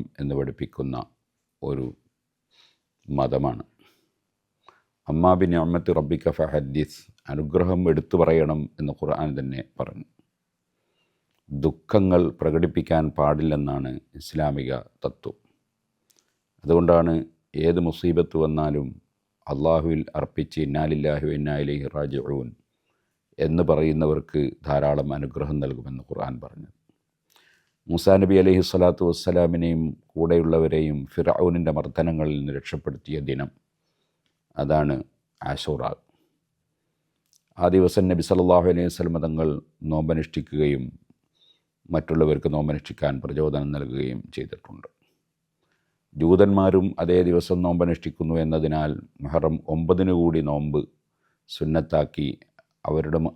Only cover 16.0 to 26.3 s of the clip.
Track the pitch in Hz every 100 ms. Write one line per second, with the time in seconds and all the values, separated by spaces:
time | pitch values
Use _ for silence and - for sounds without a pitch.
16 | _ _ _ _ _ _ - 85 87 85
17 | 82 80 80 _ _ 73 80 85 85 -
18 | 90 85 82 80 78 78 76 73 67 -
19 | _ _ _ _ - 69 78 80 82 80
20 | - 76 - - 78 - 73 73 78 76
21 | 73 73 76 76 73 71 71 71 67 76
22 | 73 67 64 69 60 - _ _ _ _
23 | _ _ _ - 78 82 80 76 78 76
24 | 78 76 - 76 69 - 73 71 71 71
25 | 71 71 71 62 73 73 69 62 64 65
26 | - - 67